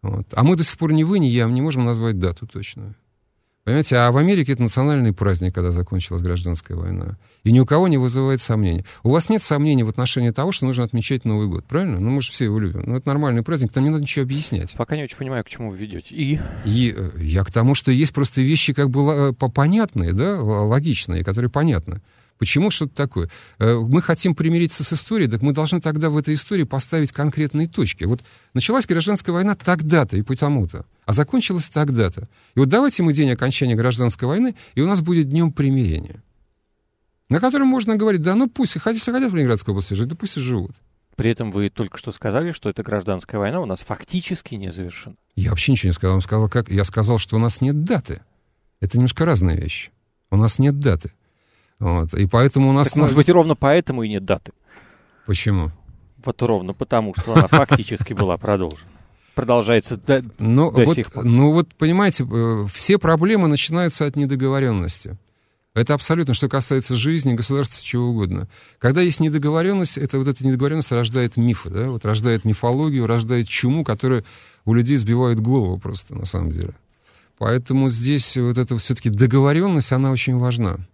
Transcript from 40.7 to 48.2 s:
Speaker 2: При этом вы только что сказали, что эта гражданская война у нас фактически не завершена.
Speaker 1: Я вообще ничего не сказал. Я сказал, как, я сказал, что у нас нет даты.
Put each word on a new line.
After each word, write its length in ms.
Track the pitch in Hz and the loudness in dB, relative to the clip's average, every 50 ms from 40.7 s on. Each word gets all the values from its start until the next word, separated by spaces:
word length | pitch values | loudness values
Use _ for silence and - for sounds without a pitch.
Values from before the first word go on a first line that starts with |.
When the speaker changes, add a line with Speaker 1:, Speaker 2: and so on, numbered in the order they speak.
| - _ _ _ _ _ _ _ _ | -10 _ _ _ _ _ _ _ _
Speaker 2:
При 140 | - 107 113 | -2 0 0
этом 200 | 117 - 117 110 | 0 0 -4 -6
вы 180 | 92 101 101 98 | -2 -2 -2 -2
только 300 | _ - 117 92 - - | _ -4 -8 -8 -8 -12
что 120 | - - | -14 -14
сказали, 420 | 104 - - 107 98 120 160 175 160 | -14 -8 -6 -2 -2 -2 -2 -4 -8
что 180 | - - 107 | -6 -6 -8
эта 120 | 95 - 107 | -6 -6 -6
гражданская 560 | 95 104 104 92 98 98 90 - - - 107 | -4 -4 -4 -2 -4 -6 -6 -6 -8 -6 -4
война 220 | 101 101 131 180 | -4 -2 -4 -4
у 60 | 175 | -4
нас 140 | 113 92 - | -6 -6 -8
фактически 760 | - - 117 - - _ - 180 170 - 185 160 - - - | -8 -12 -12 -12 -12 _ -8 -8 -6 -6 -10 -10 -10 -14 -12
не 180 | 107 98 92 82 | -10 -10 -10 -10
завершена. 440 | 87 92 87 - - - - 92 _ _ _ _ | -10 -10 -12 -12 -16 -20 -20 -20 _ _ _ _
Speaker 1:
Я 140 | - 95 113 | -4 -2 -2
вообще 220 | 110 85 - - 135 | 0 -2 2 2 0
ничего 180 | 117 - 92 | 2 2 0
не 20 | 85 | 0
сказал. 220 | - - 92 92 | 2 0 2 2
Я 60 | 95 92 | 2 0
сказал, 260 | - 107 107 110 104 | 0 0 0 0 2
как, 220 | - 123 113 - | 0 -2 -2 0
я 140 | 95 98 98 | 0 0 0
сказал, 340 | 95 - - 107 101 120 110 | 0 0 0 0 2 0 0
что 180 | - - - | -2 -2 0
у 20 | 110 | 0
нас 220 | 113 117 - - | 0 0 0 0
нет 240 | 131 131 143 147 151 | 0 0 0 0 0
даты. 380 | 175 240 170 123 - - - | 0 0 -2 -2 -4 -10 -12